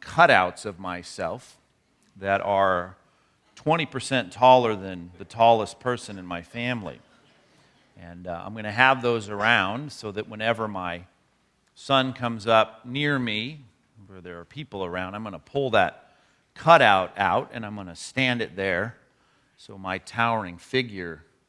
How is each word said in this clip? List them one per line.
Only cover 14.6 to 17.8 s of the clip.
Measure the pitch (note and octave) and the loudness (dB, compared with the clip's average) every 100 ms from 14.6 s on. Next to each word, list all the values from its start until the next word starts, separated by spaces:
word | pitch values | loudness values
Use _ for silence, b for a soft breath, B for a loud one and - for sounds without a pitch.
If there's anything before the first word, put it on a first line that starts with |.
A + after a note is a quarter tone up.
| D3+ G2 | -12 -8
around, | F#2 F2+ F#2 | -6 -6 -6
I'm | G#2 | -10
gonna | A2 F2 | -12 -14
pull | - C#3 C3+ | -8 -4 2
that | G#2+ E2+ - _ b b b _ | 4 4 0 _ b b b _
cutout | - E3 E3 A#2+ F#2+ F2+ G2+ | 0 6 8 8 6 2 0
out | F#2+ G#2+ D3 | 0 0 -2
and | B2 G#2+ | -10 -12
I'm | |
gonna | G#2 | -12